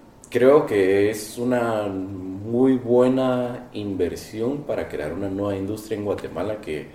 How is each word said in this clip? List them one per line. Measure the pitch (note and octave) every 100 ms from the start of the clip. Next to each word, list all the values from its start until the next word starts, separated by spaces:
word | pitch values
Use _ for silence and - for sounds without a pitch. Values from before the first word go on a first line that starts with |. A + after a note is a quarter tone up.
| - - -
creo | A#2+ B2+ D3+ D3+
que | G#2 F#2+ G2 G#2
es | G#2+ - -
una | B2 B2 A#2 A2 G2+
muy | F#2+ F#2+ F#2+ F#2 F#2+ A2 A#2 C3+ C3
buena | A#2 B2 B2+ C3 C3 B2+ B2 B2 -
inversión | G#2+ G#2 F#2 E2+ - - G#2+ A#2 D3
para | C#3+ G2+ D#2+
crear | C#2+ D2+
una | E2+ G2
nueva | F#2+ G2+ G2
industria | F#2+ G#2+ - G#2
en |
Guatemala | G2+ F2+ D#2 D2+ G2 G#2+
que | - D2+ -